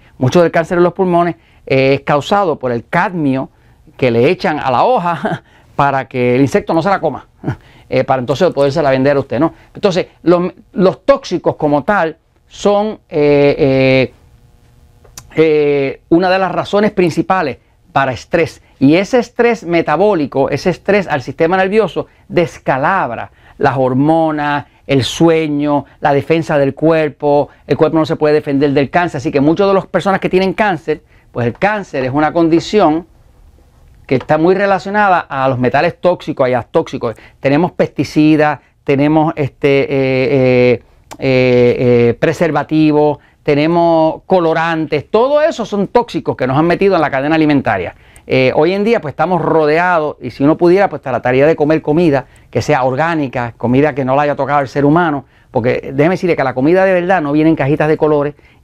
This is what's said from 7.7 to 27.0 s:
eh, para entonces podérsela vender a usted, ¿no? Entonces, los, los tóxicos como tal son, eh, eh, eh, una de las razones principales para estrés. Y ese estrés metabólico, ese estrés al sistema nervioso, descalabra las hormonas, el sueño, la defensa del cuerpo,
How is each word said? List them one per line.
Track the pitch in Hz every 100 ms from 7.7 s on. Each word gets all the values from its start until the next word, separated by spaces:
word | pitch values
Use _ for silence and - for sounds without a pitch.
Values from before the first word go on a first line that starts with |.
| - -
eh, | 127
para | 127 131
entonces | 123 135 175
podérsela | - 143 143 147
vender | 131 131 139
a |
usted, | - 113
¿no? | 151 - -
Entonces, | - 202 175 151 _
los, | - 175 180 - _
los | - 185 -
tóxicos | - 185 - 180 -
como | 135 151 143
tal | 139 202 165 - _ _ _
son, | - 196 202 214 208 -
eh, | 156 147 143 143 139
eh, | 143 135 131 131 123 - _ _ _ _ _ _ _ _ - - - -
eh, | 160 151 147 143 135 - -
una | 165 185
de | 185
las | 185
razones | 160 151 202 208
principales | 208 175 160 160 190 156 117 _ _ _
para | - 131
estrés. | 117 - 170 160 - _ -
Y | 131 165
ese | 196 247
estrés | 220 - 233 233
metabólico, | 170 170 165 151 208 190 135 131 139
ese | 139 190
estrés | 170 - 202 165
al | 143
sistema | 127 127 165 190
nervioso, | 190 214 196 - - _ -
descalabra | 180 165 - - 135 151 190 147 110 104 _ - -
las | 139 127
hormonas, | 131 131 147 160 160 151 147 147 - _ -
el | 139
sueño, | 117 - 165 160 156 147 147 143 139 -
la | 151
defensa | 143 135 165 165 151
del | 139
cuerpo, | 131 156 160